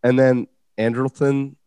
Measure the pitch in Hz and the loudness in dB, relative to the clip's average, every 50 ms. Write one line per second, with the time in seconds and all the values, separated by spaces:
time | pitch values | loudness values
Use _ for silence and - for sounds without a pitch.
0 | - 123 127 131 131 131 127 123 - _ _ _ _ _ _ - 110 117 117 123 | 0 0 2 4 4 4 2 0 -2 _ _ _ _ _ _ -4 -2 -2 -2 -2
1 | 131 131 _ - 147 139 139 139 139 139 143 _ _ | -4 -6 _ -2 -2 -2 0 -2 -4 -8 -12 _ _